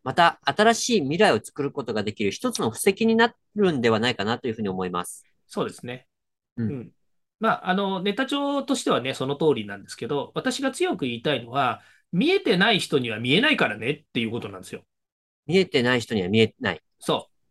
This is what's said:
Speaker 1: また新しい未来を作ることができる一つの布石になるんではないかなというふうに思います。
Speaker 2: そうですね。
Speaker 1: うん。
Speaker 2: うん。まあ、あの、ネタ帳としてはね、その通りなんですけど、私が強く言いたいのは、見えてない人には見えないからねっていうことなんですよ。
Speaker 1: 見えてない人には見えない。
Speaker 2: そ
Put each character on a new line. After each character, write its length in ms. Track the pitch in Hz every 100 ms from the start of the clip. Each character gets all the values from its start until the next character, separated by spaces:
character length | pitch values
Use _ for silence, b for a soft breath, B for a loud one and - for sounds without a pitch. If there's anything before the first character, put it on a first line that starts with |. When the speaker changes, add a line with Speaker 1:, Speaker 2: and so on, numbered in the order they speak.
Speaker 1:
ま 100 | 127
た 260 | 127 170 -
新 300 | - - 220
し 240 | 233 - 226
い 40 |
未 160 | 135 165
来 160 | 202
を 60 | 117
作 180 | - -
る 100 | 139
こ 120 | 143
と 100 | 123
が 100 | 107
で 100 | 101
き 100 | 107
る 80 | 101
一 200 | - 247
つ 80 | 220
の 120 | 139
布 60 | -
石 280 | - 196 226
に 100 | 226
な 180 | 233 - _ 208
る 180 | 190
ん 80 | 147
で 80 | 117
は 100 | 110
な 100 | 120
い 60 | 120
か 80 |
な 160 | 98 120
と 80 | 127
い 40 |
う 20 |
ふ 60 | 110
う 20 |
に 80 | 104
思 160 | 92 92
い 40 |
ま 140 | 87 87
す。 200 | - - _ _
Speaker 2:
そ 160 | - 123
う 20 |
で 60 |
す 120 | - 123
ね。 220 | 123 - _ _ _ _ -
Speaker 1:
う 100 | 113
ん。 60 |
Speaker 2:
う 20 | 135
ん。 160 | 113 _ _ _ _ _
ま 100 | 220
あ、 180 | - -
あ 40 |
の、 280 | 185 196 190
ネ 120 | 190
タ 120 | 196 269
帳 380 | 285 285 285
と 120 | 277 262
し 80 |
て 80 | -
は 100 | 147
ね、 120 | 123
そ 120 | 135 135
の 80 | 143
通 100 | 123 123
り 100 | 104
な 120 | 98
ん 60 |
で 60 | 101
す 60 | -
け 120 | 117
ど、 240 | 143 123 165
私 260 | 254 247
が 100 | 269
強 260 | 262 359 202
く 80 | 131
言 100 | 117
い 60 |
た 140 | 156 135
い 80 |
の 80 | 120
は、 300 | 131 127 110 b b _
見 200 | 175 277
え 80 | 392
て 180 | 381 180
な 140 | 208
い 80 | 196
人 180 | - 147
に 120 | 120
は 80 | 107
見 140 | 123
え 80 | 156
な 100 | 285
い 40 | 294
か 120 | 127
ら 100 | 104
ね 140 | 113
っ 120 | 147 _
て 60 | 127
い 60 | 113
う 60 |
こ 80 | 117
と 100 | 110
な 80 | 98
ん 40 |
で 60 | 95
す 60 |
よ。 100 | 165 - _ _ _ _ _ -
Speaker 1:
見 120 | 180
え 80 | 185
て 180 | 143
な 120 | 123 123
い 40 |
人 160 | 113 113
に 80 |
は 40 | 90
見 120 | 110
え 140 | 110 -
な 140 | 117
い。 80 | 85 _ _
Speaker 2:
そ 300 | - 135 - _ _